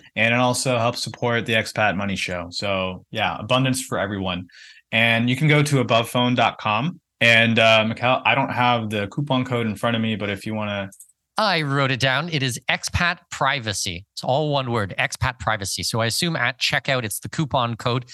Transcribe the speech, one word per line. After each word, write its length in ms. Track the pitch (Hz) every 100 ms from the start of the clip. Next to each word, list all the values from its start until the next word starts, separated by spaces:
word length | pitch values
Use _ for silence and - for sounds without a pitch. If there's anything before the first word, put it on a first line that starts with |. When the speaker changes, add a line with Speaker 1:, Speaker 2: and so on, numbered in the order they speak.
| -
Speaker 1:
And 180 | - 113
it 60 | 120
also 400 | 123 123 135 123
helps 240 | 117 123
support 420 | - - 120 117
the 100 | 110
Expat 420 | 113 107 - 107 90
Money 180 | 101
Show. 360 | 95 - 87 87
So 540 | - 101 95 92 92 -
yeah, 260 | 113 98 82
abundance 460 | 104 127 135 127
for 160 | - 107
everyone. 480 | 98 101 92 90 90 - - - _
And 360 | 113 117 117 120
you 60 |
can 140 | 127 151
go 160 | 151
to 160 | 147 143
above 280 | 117 117 117
phone 280 | 127 123 123
dot 220 | 113 -
com. 420 | 110 107 151 175 _ _
And, 380 | 117 113 117 113
uh, 260 | 113 113
Mikhail, 380 | 110 110 120 127
I 120 | - 123
don't 160 | 131
have 380 | 110 123 120 107
the 180 | 107 101
coupon 360 | - 143 131
code 220 | 127 120 110
in 80 |
front 220 | 101 120 117
of 60 |
me, 120 | 113
but 160 | 107 104
if 160 | 98 -
you 80 |
wanna 340 | 110 107 101 98 - - _ _ -
Speaker 2:
I 260 | 214 175
wrote 280 | 147 139 135
it 80 | 131
down. 300 | 135 131 170
It 160 | 156
is 160 | 131 120 -
Expat 480 | 175 - - 175 175 _
Privacy. 760 | - 139 139 110 98 - 87 98
It's 100 | -
all 300 | - 127 151
one 180 | 143 127
word, 240 | 117 98 -
Expat 400 | 131 - 131 123
Privacy. 420 | - 110 98 -
So 180 | 87 117
I 60 | 113
assume 300 | - 175 160
at 240 | 123 131
checkout, 420 | - 147 - 135
it's 160 | 110 -
the 100 | -
coupon 460 | - 156 139 117
code. 300 | 113 127 123 127